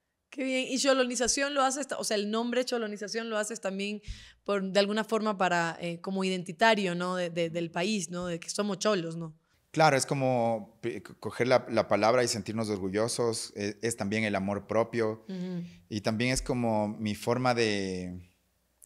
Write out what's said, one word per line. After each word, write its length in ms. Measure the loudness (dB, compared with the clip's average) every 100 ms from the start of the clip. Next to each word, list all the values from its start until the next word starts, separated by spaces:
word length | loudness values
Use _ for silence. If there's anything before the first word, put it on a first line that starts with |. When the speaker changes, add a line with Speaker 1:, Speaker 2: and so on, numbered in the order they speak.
| _ _ -16
Speaker 1:
Qué 120 | -6
bien. 220 | -2 -2 0
Y 100 | 0
Cholonización 760 | 2 4 2 0 0 0 0 2
lo 60 |
haces, 240 | 2 0 -6 -4
o 60 |
sea, 140 | -2 0
el 120 | 0
nombre 340 | -2 0 0 0
Cholonización 640 | -2 -4 -6 -6 -6 -4
lo 80 | -2
haces 240 | -4 -4
también 400 | -6 -4 -4 -4 -10 -14 -14 -12
por, 200 | -2 -2
de 160 | 2 2
alguna 240 | 4 2
forma 340 | 0 0 0 2
para, 400 | 2 2 0 -2
eh, 220 | -6 -6
como 220 | -4 -2
identitario, 720 | 0 -2 -4 2 4 4 2 -2
¿no? 200 | -2 -2
De, 120 | -2
de, 180 | -2 -2
del 180 | -2 -4
país, 380 | -2 -2 -2 -4
¿no? 160 | -6 -6
De 120 | -6
que 100 | -6
somos 280 | -4 -2 0
cholos, 360 | 2 0 -2 -8
¿no? 200 | -10 -14 _ _ _
Speaker 2:
Claro, 240 | 6 6 6
es 100 | 2
como 720 | 2 2 4 2 0 -4 -8
pe-, 220 | -6 -6
co-, 120 | -12 -10
coger 280 | -6 0 4
la, 180 | 4 4
la 180 | 0 4
palabra 360 | 4 6 4
y 40 | 2
sentirnos 420 | 0 -4 -4 -2
orgullosos, 840 | -2 0 0 0 0 0 -2 -6 -4
e-, 220 | -4 -2
es 140 | -4 -2
también 260 | -2 0
el 120 | 0 0
amor 300 | 0 -4 0
propio, 580 | 0 2 0 0 -2 -10
Speaker 1:
Ujú. 340 | -8 -6 -8 -10 -14 -8
Speaker 2:
y 120 | -4
también 300 | -2 0 0
es 100 | 0
como 460 | -2 -2 0 0 0
mi 260 | -2 -4
forma 400 | -2 0 2 2
de, 800 | 2 2 2 -2 -4 -6 -10 -16 _ _ _ _ _